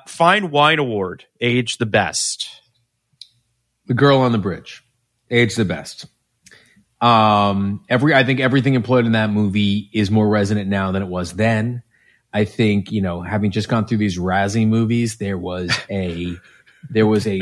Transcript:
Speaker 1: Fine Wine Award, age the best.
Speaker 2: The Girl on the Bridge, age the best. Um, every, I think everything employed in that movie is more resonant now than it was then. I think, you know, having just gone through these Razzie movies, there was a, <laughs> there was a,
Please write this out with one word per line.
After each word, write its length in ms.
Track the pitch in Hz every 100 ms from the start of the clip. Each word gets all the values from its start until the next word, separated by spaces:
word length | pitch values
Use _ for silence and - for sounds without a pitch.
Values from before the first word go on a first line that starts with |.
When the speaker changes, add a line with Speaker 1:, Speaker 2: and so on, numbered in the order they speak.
| -
Speaker 1:
Fine 440 | - 170 202 190
Wine 260 | 143 147 156
Award, 480 | 135 107 92 85 - _
age 360 | 120 120 117 -
the 80 | 113
best. 600 | 110 90 - - - - - _ _ _ _ _ _ - _ _ _ _ _ -
Speaker 2:
The 80 | 120
Girl 240 | 143 135
on 120 | 127
the 60 | 117
Bridge, 460 | 95 82 - - _ _ _ _ _
age 260 | 120 120 107
the 100 | 98
best. 400 | 82 - - - _ _ _ _ - _ _ _ _
Um, 800 | 117 113 107 104 101 98 98 104 -
every, 240 | 123 143
I 100 | 139
think 160 | 127 131
everything 340 | 131 135 131
employed 320 | 131 110 127 117
in 60 |
that 180 | 113 110
movie 600 | 104 104 98 104 104 101
is 160 | 110 98
more 180 | 107 107
resonant 400 | 104 101 104 98
now 220 | 98 95
than 120 | 95
it 40 | 95
was 260 | 90 87
then. 500 | 90 110 110 113 123 - _ _ _ _
I 120 | 107 104
think, 460 | - 110 101 98
you 100 | 110
know, 200 | 95 87
having 300 | 90 107 104
just 180 | 95 104
gone 160 | 117 107
through 120 | 110
these 180 | 104 90
Razzie 500 | 90 92 98 110 110
movies, 500 | 113 113 120 117 110
there 200 | 101 95
was 340 | 90 90 90 - -
a, 460 | 101 92 85 87 87 - _
<laughs> 260 | _ _ -
there 160 | 113 107
was 200 | 107 107
a, 120 | 95